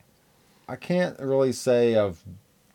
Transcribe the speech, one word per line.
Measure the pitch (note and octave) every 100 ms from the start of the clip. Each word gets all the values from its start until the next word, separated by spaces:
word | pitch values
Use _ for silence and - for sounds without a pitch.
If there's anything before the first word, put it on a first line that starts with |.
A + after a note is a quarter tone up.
| _ _ _ _ _ _ -
I | B2+
can't | - F3+ F3 -
really | C3+ C3+ C3+
say | A#2+ - A#2+ A#2+ A2
I've | G2+ F2+ F#2+ F2+ _ _ _